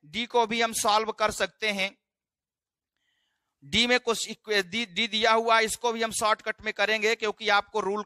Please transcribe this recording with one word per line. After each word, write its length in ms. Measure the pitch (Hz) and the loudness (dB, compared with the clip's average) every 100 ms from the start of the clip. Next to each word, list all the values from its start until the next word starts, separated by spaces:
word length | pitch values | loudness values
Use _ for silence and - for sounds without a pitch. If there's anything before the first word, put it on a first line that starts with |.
| 151 | -14
डी 200 | 170 240 | -8 -2
को 200 | 240 226 | 0 2
भी 140 | 233 | 0
हम 120 | 226 | -2
सॉल्व 380 | 220 233 214 220 | 0 0 2 0
कर 200 | 214 214 | -2 -2
सकते 380 | 208 190 - 214 | -2 -4 -4 -4
हैं। 180 | 196 190 - _ _ _ _ _ _ _ _ _ _ _ _ _ _ _ _ | -2 -4 -8 _ _ _ _ _ _ _ _ _ _ _ _ _ _ _ _
डी 220 | 139 190 240 | -4 0 2
में 120 | 247 | 2
कुछ 280 | 233 220 - | 0 -4 -4
इक्वे-, 360 | 220 - 208 180 | -10 -4 -2 -2
डी, 200 | 208 233 | -4 -6
डी 220 | 175 226 | -4 -4
दिया 240 | 214 226 | 0 2
हुआ 240 | 226 226 226 | 2 4 2
है, 80 | 220 | 2
इसको 260 | - 240 | -2 -4
भी 100 | 226 | -2
हम 80 | 226 | -4
शॉर्टकट 500 | 208 214 220 - - 214 | -2 0 0 -4 -8 -6
में 80 | |
करेंगे 420 | 208 202 220 214 233 | -2 0 0 0 0
क्योंकि 340 | 214 196 214 | -4 -4 0
आपको 300 | 202 202 214 | 0 0 -4
रूल 240 | 190 208 | -4 -4